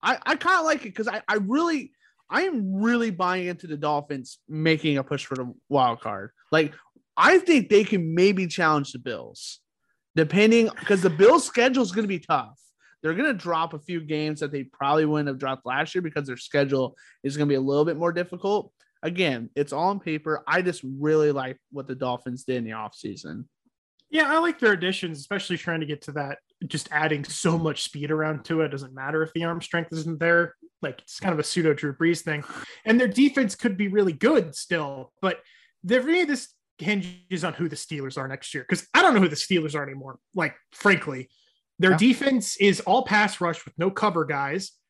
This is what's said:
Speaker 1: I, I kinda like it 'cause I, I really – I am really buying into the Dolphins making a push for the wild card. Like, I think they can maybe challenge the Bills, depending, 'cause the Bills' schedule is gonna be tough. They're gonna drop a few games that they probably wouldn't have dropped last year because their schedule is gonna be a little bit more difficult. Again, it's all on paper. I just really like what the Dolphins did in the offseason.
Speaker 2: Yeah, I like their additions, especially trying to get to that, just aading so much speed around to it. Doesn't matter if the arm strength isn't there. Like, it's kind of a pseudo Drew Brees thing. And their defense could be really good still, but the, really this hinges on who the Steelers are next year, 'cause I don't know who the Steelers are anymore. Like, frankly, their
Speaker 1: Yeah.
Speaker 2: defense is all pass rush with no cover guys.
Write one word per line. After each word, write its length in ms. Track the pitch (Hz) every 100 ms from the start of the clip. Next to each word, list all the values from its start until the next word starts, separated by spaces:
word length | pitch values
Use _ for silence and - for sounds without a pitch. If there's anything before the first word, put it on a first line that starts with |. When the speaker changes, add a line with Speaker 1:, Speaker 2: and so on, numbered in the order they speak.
Speaker 1:
I, 160 | 240 247
I 120 | - 311
kinda 260 | 339 370
like 240 | 320 302 220
it 80 | 185
'cause 120 | 220
I, 160 | 214 -
I 100 | 214
really – 540 | 196 269 339 311 214 _ _ _ _
I 140 | 233
am 320 | 381 285 196 190
really 340 | 220 240 233
buying 380 | 170 180 185 180
into 180 | 180 170
the 120 | 147
Dolphins 600 | 151 147 147 139 131 - _
making 520 | 156 160 156 160 139
a 40 |
push 220 | 131 143 -
for 80 |
the 180 | 131 123 120 _
wild 320 | 139 127 117
card. 300 | 110 101 98 _ _
Like, 240 | 156 151 - _ _ _ -
I 220 | 196 370
think 300 | 359 302 185
they 140 | 208
can 300 | 202 202 160
maybe 320 | 165 190 196 185
challenge 460 | 170 165 151 139
the 80 | 123
Bills, 600 | 127 104 58 - - - _ _ _ _ _ -
depending, 540 | 156 180 220 233 220
'cause 320 | - - 202
the 80 | 185
Bills' 340 | 156 202 320
schedule 380 | - - 247 262
is 100 | 220
gonna 160 | 185 208
be 120 | 185
tough. 400 | - 151 110 117 _ _ _ _
They're 140 | 156 170
gonna 180 | 302
drop 400 | 214 170 165 165
a 60 | 156
few 200 | 151 175
games 420 | 151 151 151 151
that 100 | 151
they 140 | 143 135
probably 400 | _ 139 151 156
wouldn't 220 | 151 147
have 100 | 131
dropped 260 | 135 131 120
last 300 | 131 160 185
year 80 |
because 240 | 170 151 139
their 100 | 123
schedule 580 | - 143 143 135 127 _ - _
is 120 | 139 143
gonna 120 | 147
be 60 | 139
a 60 |
little 240 | 135 143 156
bit 120 | 156
more 140 | 170
difficult. 580 | 170 175 180 196 208 - _ _ _
Again, 480 | 160 175 175 123 113 -
it's 180 | 143
all 160 | 139 175
on 100 | 202
paper. 440 | - 156 156 151 -
I 140 | 165
just 200 | 180 165
really 480 | 131 135 147 156 151
like 260 | 139 127 131 _
what 160 | 143 135
the 80 | 131
Dolphins 480 | 127 123 - 123
did 140 | - 127
in 60 | 113
the 60 |
offseason. 720 | 110 107 - 107 82 76 82 139 _ _ _ _ _ _
Speaker 2:
Yeah, 200 | 311 294
I 60 | 311
like 220 | 339 320
their 120 | 226
additions, 480 | 196 180 185 175 156
especially 380 | 143 196 - 175
trying 220 | - 165
to 40 | 151
get 180 | 147
to 80 | -
that, 240 | 147 139 143 _ _ -
just 200 | 151 -
aading 340 | 151 156 151 139
so 320 | - 180 165
much 260 | 156 143
speed 280 | - 147 143
around 340 | 156 156 156 -
to 160 | 165
it. 80 | 156
Doesn't 240 | 135 135
matter 300 | 131 135 156
if 100 | 156
the 100 | 165
arm 180 | 170 170
strength 300 | - 170 165
isn't 280 | 160 156 156
there. 360 | 165 170 170 - - _
Like, 200 | 151 -
it's 180 | _ -
kind 140 | 190
of 60 | 160
a 40 |
pseudo 300 | 147 - 160
Drew 180 | 143 147
Brees 280 | 139 165 165
thing. 220 | - 147 143 - - - -
And 140 | 233
their 80 | 247
defense 480 | 196 277 277 233 -
could 200 | 233 185
be 100 | 202
really 260 | 202 190
good 420 | 151 226 302 165 -
still, 560 | - 170 143 139 131 _
but 200 | 190 175 _ _ _ _
the, 180 | 180 254
really 220 | 254 349
this 300 | 320 277 - _ _ _
hinges 640 | 160 208 180 - _ 185
on 100 | 165
who 140 | - 170
the 80 | 151
Steelers 420 | - 147 135 131
are 100 | 135
next 260 | 139 -
year, 100 | 143
'cause 240 | 123 185 -
I 80 | -
don't 140 | 359 233
know 60 |
who 60 | 180
the 80 | 147
Steelers 400 | - 180 156 147
are 80 |
anymore. 360 | 139 135 135 131 _ 185
Like, 200 | 156 - _
frankly, 580 | - 202 180 - 131 127 _ _ _ _ _
their 120 | 185
Speaker 1:
Yeah. 60 | 165
Speaker 2:
defense 600 | 226 254 277 262 190 -
is 240 | 202 190
all 220 | - 208 -
pass 360 | 208 208 -
rush 240 | 175 156 -
with 120 | -
no 120 | 180
cover 340 | 190 214 170
guys. 480 | 147 143 139 165 190 _